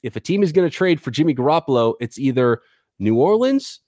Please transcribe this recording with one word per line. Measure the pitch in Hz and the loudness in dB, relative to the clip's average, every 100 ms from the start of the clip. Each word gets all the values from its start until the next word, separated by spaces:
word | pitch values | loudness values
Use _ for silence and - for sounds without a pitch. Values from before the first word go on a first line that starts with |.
if | 120 107 | -10 -10
a | |
team | - 196 | -4 0
is | 190 | 2
gonna | 160 175 | 2 0
trade | - 185 165 | 0 0 0
for | - | -2
Jimmy | 120 160 | -2 -2
Garoppolo, | 131 131 160 151 127 113 110 | 0 0 0 0 0 2 -2
it's | 120 - | -10 -4
either | 135 127 123 113 _ _ _ _ | -2 2 0 0 _ _ _ _
New | 101 113 | 0 2
Orleans | 156 214 254 277 - - | 2 2 0 -2 -4 -18